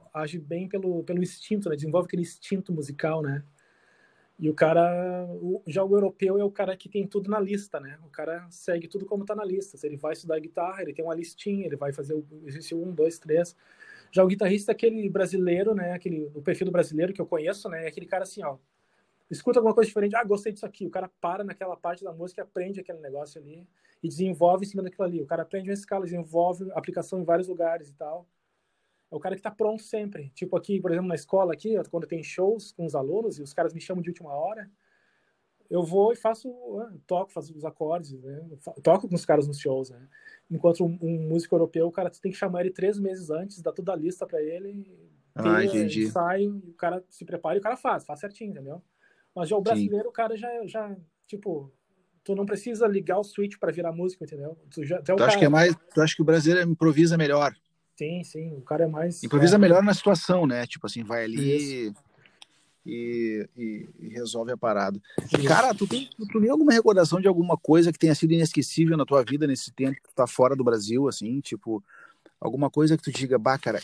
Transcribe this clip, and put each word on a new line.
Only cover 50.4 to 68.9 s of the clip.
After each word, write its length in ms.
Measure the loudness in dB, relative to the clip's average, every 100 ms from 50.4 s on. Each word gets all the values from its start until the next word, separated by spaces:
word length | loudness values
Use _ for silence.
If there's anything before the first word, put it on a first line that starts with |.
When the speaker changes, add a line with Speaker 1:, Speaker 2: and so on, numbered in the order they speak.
| -8 -8 -8
Speaker 1:
já, 300 | -8 -8 -12 -18 _
tipo, 480 | _ -10 -8 -8 -10 _ _ _ _ _
tu 100 | -6
não 100 | -4
precisa 420 | -4 -4 -6 0 2
ligar 300 | 2 0 -2
o 40 |
switch 320 | -2 -4 -6 -4
pra 140 | -4
virar 220 | -4 -4
músico, 320 | -4 -6 -6
entendeu? 340 | -12 -12 -12 -14 _
Tu 140 | -10
já, 140 | -4 -4
até 140 | 2
o 40 | 4
Speaker 2:
Tu 60 |
acha 140 | 6 8
Speaker 1:
cara 20 |
Speaker 2:
que 60 |
é 40 | 8
mais, 260 | 8 6 4 _
tu 80 | 2
acha 140 | 4 4
que 60 |
o 20 |
brasileiro 440 | 4 6 6 4 4
improvisa 480 | 4 4 6 6 4
melhor? 380 | 4 4 2 -2 _ _ _ -10
Speaker 1:
Sim, 280 | -8 -8
sim, 320 | -10 -10 -10 -10
o 60 |
cara 220 | -4 0
é 20 | 0
mais, 340 | 0 -4 -4
Speaker 2:
Improvisa 320 | 0 6 8
Speaker 1:
é. 40 | 10
Speaker 2:
melhor 240 | 10 8
na 120 | 6
situação, 520 | 4 4 4 4 2 2
né? 200 | 0 -4
Tipo 200 | -8 -10
assim, 180 | -8
vai 200 | -4 -4
ali 320 | -2 -2 0 0
Speaker 1:
Isso. 380 | 0 -4 -6 -8 _ _ _ _ -20 _ _ _ -12
Speaker 2:
e, 600 | -8 -4 -2 -2 -2 -6 -8
e, 320 | -8 -8 -12 -16
e 100 | -12
resolve 420 | -10 -6 -6 -6
a 40 | -2
parada. 420 | 0 0 -2 -4 -8 -10 -2
Speaker 1:
Isso. 140 | 2 4
Speaker 2:
Cara, 280 | 6 4
tu 120 | 2 -2
tem, 220 | -4 -6 -12
tu 240 | -4 2
tem 100 | 4
alguma 220 | 6 6
recordação 480 | 8 8 8 6 6
de 80 | 4
alguma 280 | 4 2 2
coisa 360 | 6 8 8
que 60 | 6
tenha 160 | 4
sido 180 | 6 4
inesquecível 640 | 4 4 2 0 2 4